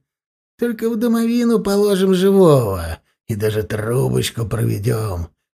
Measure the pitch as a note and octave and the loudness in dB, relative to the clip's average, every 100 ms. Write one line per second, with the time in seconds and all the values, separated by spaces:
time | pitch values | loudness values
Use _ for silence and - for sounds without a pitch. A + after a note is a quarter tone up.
0 | _ _ _ _ _ - A#3+ A3+ A3+ A3+ | _ _ _ _ _ -8 -6 -4 -4 -2
1 | A#3 A3+ A3+ A#3+ A#3 G#3+ G3 G3+ G#3 F#3 | 0 0 0 0 0 0 0 0 2 2
2 | F#3+ F#3 G3 G3 F3 C#3 G#2+ F#2 E2+ D#2+ | 2 2 4 6 6 6 2 -4 -6 -10
3 | _ _ - G#2 A2 G#2+ G#2 G#2+ G#2+ B2+ | _ _ -8 -4 -2 -2 -4 -6 -4 -2
4 | C3 B2+ A#2+ - G#2 A2+ A#2 G#2+ G2+ A2+ | 0 -2 -4 -6 -6 -2 -2 -2 -2 -2
5 | G#2+ F2 E2 _ _ | -4 -6 -10 _ _